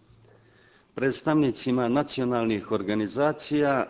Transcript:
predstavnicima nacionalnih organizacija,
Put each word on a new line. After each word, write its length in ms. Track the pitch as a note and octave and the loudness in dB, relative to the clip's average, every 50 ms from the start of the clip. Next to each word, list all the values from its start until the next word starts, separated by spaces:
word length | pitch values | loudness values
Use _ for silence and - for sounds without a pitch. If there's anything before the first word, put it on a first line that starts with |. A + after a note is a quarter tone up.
| _ - - - - - - - _ _ _ _ _ _ _ _ _ _ - | _ -20 -20 -20 -20 -20 -20 -20 _ _ _ _ _ _ _ _ _ _ -6
predstavnicima 920 | - B2+ C3+ B2 - - D#3+ D3+ D#3 D3 C3 A2+ - - C3 B2 B2+ B2 A#2 | -2 -2 -2 -2 -2 0 2 2 4 4 2 0 -2 -2 0 0 2 2 2
nacionalnih 840 | A#2+ C#3+ C#3+ C#3+ - - B2+ B2 B2 A#2+ A#2 A2+ A2 G2+ F#2+ - | 2 0 0 -2 -2 -4 -2 0 0 0 0 0 0 -2 -2 -2
organizacija, 1120 | A2 G#2 G2 F#2+ G#2+ G#2+ A2 G2 - B2 C#3+ D3+ D3+ D3+ - - D3+ D3 D3 C#3+ C#3 C3 A2 | -2 -2 0 0 -2 -2 -2 -2 -2 0 0 0 0 -2 -4 -2 0 2 2 2 2 0 0